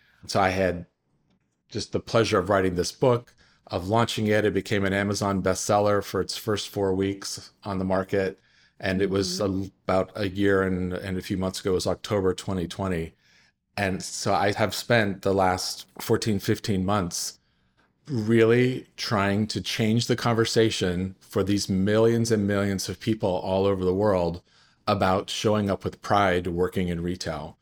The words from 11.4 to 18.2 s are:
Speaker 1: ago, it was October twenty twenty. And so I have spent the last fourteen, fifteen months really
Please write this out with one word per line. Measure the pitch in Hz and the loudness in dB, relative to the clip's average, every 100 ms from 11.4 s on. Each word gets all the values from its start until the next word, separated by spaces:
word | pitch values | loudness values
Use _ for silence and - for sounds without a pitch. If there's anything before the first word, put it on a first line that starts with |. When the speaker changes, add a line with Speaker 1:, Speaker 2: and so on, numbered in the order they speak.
| 95 - | -2 -2
Speaker 1:
ago, | 101 | -2
it | |
was | 90 95 | 0 0
October | 87 - 104 92 | -4 -2 0 0
twenty | 90 - 95 85 | -2 -4 -4 -4
twenty. | - 95 85 82 - _ _ _ _ _ - | -4 -4 -4 -6 -12 _ _ _ _ _ -4
And | 98 92 | -2 -2
so | - - - | -8 -6 0
I | 92 101 | 2 2
have | 104 104 | 2 -2
spent | - - 117 104 90 | -2 0 2 2 -2
the | 98 | 0
last | 98 92 92 - - - - | 2 2 2 -4 -10 -14 -10
fourteen, | - 110 120 98 | -2 0 2 -2
fifteen | - 104 - 95 | 0 -2 0 -2
months | 92 104 85 - - - _ _ _ _ _ _ - | 0 0 -2 -6 -8 -12 _ _ _ _ _ _ -6
really | 123 | -4